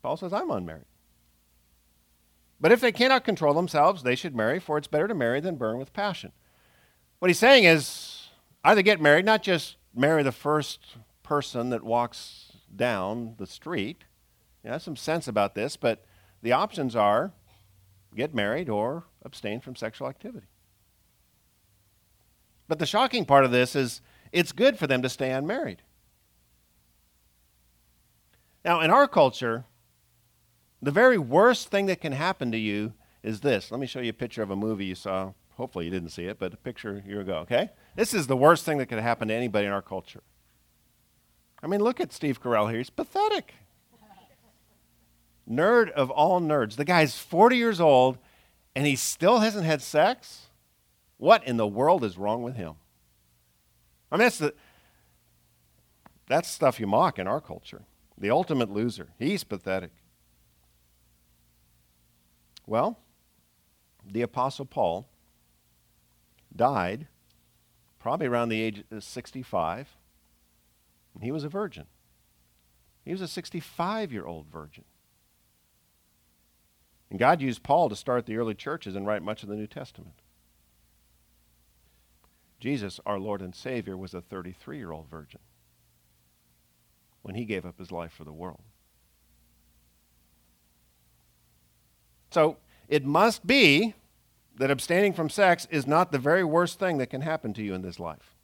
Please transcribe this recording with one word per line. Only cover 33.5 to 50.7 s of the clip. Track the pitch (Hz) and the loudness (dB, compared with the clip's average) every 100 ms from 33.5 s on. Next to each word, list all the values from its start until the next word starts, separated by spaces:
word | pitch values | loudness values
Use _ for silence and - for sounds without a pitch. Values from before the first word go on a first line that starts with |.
| 110 - | 0 -2
Let | 117 | -8
me | 135 | -8
show | 131 | -6
you | 120 | -8
a | |
picture | 110 120 - | -6 -10 -6
of | 104 | -6
a | 98 | -4
movie | 107 107 98 | -4 -4 -6
you | 90 | -6
saw. | 98 95 95 95 _ | -6 -6 -6 -12 _
Hopefully | - 131 92 85 | -12 -10 -8 -6
you | |
didn't | 92 85 | -6 -8
see | 85 87 | -10 -10
it, | 107 | -8
but | 92 | -8
a | - | -8
picture | - 117 110 101 98 | -14 -12 -12 -12 -10
a | |
year | 101 | -10
ago, | 95 87 | -6 -6
okay? | 85 120 208 _ _ - | -2 -2 -2 _ _ -4
This | 226 | -2
is | 214 131 | -2 0
the | 131 | 4
worst | 147 170 - | 6 6 2
thing | 147 | -2
that | 127 | -2
could | 113 | -2
happen | 117 117 110 | -2 -2 -2
to | |
anybody | 113 123 104 101 | -2 0 0 0
in | |
our | 101 | -2
culture. | - 95 - - _ _ _ _ _ _ _ _ _ _ _ _ _ _ | -4 -12 -12 -20 _ _ _ _ _ _ _ _ _ _ _ _ _ _
I | 151 | -4
mean, | 202 | 0
look | 214 254 | 0 0
at | 359 | -6
Steve | - 151 127 | -4 -4 -4
Carell | 123 113 104 | 0 0 2
here. | 113 | -2
He's | 127 | -6
pathetic. | - 311 381 427 415 - - _ _ _ _ 214 196 190 _ 220 _ _ _ _ _ _ _ _ _ - | -8 -6 -2 0 -2 -6 -20 _ _ _ _ _ -20 _ _ _ _ _ _ _ _ _ _ _ _ -6
Nerd | 120 180 240 208 | 0 4 4 2
of | 147 131 | 0 -2
all | 139 156 180 | 2 2 2
nerds. | 165 151 110 110 | 2 0 0 -4
The | 147 | 2
guy's | 180 151 - | 4 4 0
forty | - 170 226 247 | -6 6 6 6
years | 233 190 | 0 4
old, | 165 135 127 127 _ _ _ _ _ 131 | 6 8 6 2 _ _ _ _ _ -2
and | 147 | 0
he | 131 | 0
still | - - 175 240 | -4 0 4 4
hasn't | 220 208 160 | 2 0 -2
had | 151 | -2
sex? | - 151 180 254 - - - _ _ | 0 2 2 2 -10 -20 -20 _ _